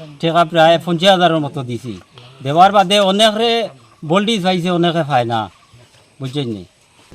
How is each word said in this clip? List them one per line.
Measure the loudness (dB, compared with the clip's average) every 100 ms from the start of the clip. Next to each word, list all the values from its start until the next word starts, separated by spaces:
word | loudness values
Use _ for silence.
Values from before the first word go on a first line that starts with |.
| -20 -8
ঠেকা | -2 0 2
প্রায় | 4 4 2 0
পঞ্চাশ | 0 2
হাজারের | 4 2 0
মতো | -4 -8
দিছি। | -10 -10 -10 -14 -18 -20 -20 -12
দেওয়ার | -2 4 4
বাদে | 4 2 2
অনেকরে | 2 2 0 0 -2 -2 -6 -10 _ _ -2
ভোল্টেজ | -2 0 -2
পাইছে, | -2 -2 -2
অনেকে | 0 0 -2 -2
পায় | -2 -2
না, | -4 -6 -12 _ -20 _ _ _ -14
বুঝছেন | -10 -8 -8
নি? | -10 -14 _ _ _ _